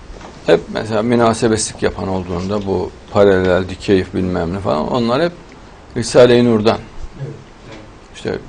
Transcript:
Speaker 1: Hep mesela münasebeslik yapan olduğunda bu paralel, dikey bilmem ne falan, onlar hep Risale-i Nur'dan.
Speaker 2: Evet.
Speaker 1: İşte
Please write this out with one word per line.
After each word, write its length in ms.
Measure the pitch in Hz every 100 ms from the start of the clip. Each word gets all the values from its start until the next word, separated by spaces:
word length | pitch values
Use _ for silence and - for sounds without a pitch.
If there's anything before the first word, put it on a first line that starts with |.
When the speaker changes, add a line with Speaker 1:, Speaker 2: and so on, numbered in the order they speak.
| - - - - -
Speaker 1:
Hep 140 | - -
mesela 280 | - 110 110
münasebeslik 800 | 113 120 117 113 120 110 - -
yapan 240 | 101 - 95
olduğunda 580 | 95 90 87 95 104 98
bu 260 | 92 90 - -
paralel, 580 | - 101 95 92 90 92
dikey 360 | 92 - 98 92
bilmem 400 | 98 92 87 85
ne 60 | 95
falan, 320 | 95 151 135
onlar 300 | 135 117 127
hep 100 | 170 170 - - - - - 127
Risale-i 480 | 113 156 123 120 120
Nur'dan. 320 | 113 107 - - - - -
Speaker 2:
Evet. 120 | 127 107 - - - - - - - -
Speaker 1:
İşte 220 | - -